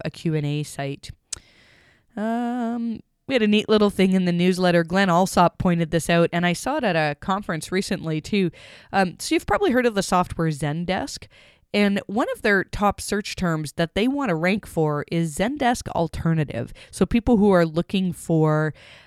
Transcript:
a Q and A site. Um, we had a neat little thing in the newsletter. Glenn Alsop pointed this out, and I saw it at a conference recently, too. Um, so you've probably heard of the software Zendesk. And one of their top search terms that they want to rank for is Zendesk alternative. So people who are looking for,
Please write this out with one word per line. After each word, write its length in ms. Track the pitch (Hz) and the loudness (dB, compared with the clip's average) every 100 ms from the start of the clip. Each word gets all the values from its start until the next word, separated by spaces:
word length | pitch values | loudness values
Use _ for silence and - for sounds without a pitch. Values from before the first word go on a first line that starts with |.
| 165 | -10
a 40 | |
Q 260 | - 170 156 | -6 -4 -2
and 100 | 147 | -2
A 180 | 147 | -4
site. 480 | 151 - 139 143 - - - - _ _ _ _ _ _ _ - | -6 -8 -10 -10 -16 -20 -14 -14 _ _ _ _ _ _ _ -6
Um, 840 | 220 233 240 247 233 240 233 214 - _ - | -4 -4 -4 -4 -4 -4 -6 -8 -12 _ -2
we 80 | 262 | 0
had 60 | |
a 60 | 214 | 4
neat 200 | 214 - | 2 4
little 220 | 214 208 | 4 4
thing 240 | - 190 | 4 2
in 100 | 190 | 4
the 80 | 180 | 2
newsletter. 540 | 175 180 185 180 170 165 | 2 2 2 4 2 2
Glenn 240 | 185 196 | 2 4
Alsop 480 | 170 185 - 175 - | 4 2 4 2 2
pointed 340 | 185 170 165 | 0 0 0
this 180 | 170 - | -2 2
out, 200 | 170 170 | 2 2
and 140 | 175 175 | 0 -2
I 80 | |
saw 240 | 170 262 302 | -2 -4 -2
it 80 | 233 | 0
at 100 | 165 | 0
a 200 | 151 147 | 0 -4
conference 580 | - 196 208 165 - | -4 -4 -4 -8 -4
recently, 480 | 185 - 196 160 156 | -4 -2 -4 -4 -6
too. 280 | - 208 180 - - - - | -2 0 0 -4 -20 -20 -4
Um, 240 | 196 185 - | 0 0 -2
so 160 | - 320 | -2 -2
you've 120 | - | 0
probably 240 | 403 392 | 0 2
heard 140 | 247 240 | 2 2
of 100 | 202 | 0
the 80 | |
software 440 | - 180 175 - 165 | 0 0 0 -2 -4
Zendesk. 800 | 147 151 156 175 185 277 - - - - _ _ | -2 -4 -4 -4 -4 -6 -12 -18 -20 -20 _ _
And 260 | 208 202 196 - | 0 2 0 -4
one 200 | 202 392 | -4 -4
of 80 | 523 | -2
their 220 | 220 196 | 2 2
top 380 | - - 202 - | 0 0 0 0
search 340 | - 202 - - | -4 -4 -4 -4
terms 380 | 180 160 151 | -2 -2 -4
that 220 | - 165 - | -4 -2 0
they 120 | 240 | 0
want 220 | 285 262 | 0 -2
to 60 | 165 | 0
rank 300 | 175 202 - | 0 0 -2
for 380 | - 156 147 - | -2 0 0 -2
is 240 | 170 165 143 | -2 -2 -2
Zendesk 540 | 208 294 247 247 - | -2 0 0 0 -4
alternative. 800 | - 165 - 165 165 143 - 120 - - | -4 -4 -2 -2 -2 -2 -6 -8 -12 -8
So 160 | - 190 | -2 0
people 300 | 240 - 233 | 2 4 4
who 160 | 208 | 6
are 140 | 185 165 | 6 4
looking 480 | 156 - 196 185 | 0 -2 -2 -2
for, 600 | - - 160 156 151 156 - - - | -4 -2 2 2 2 -2 -6 -16 -20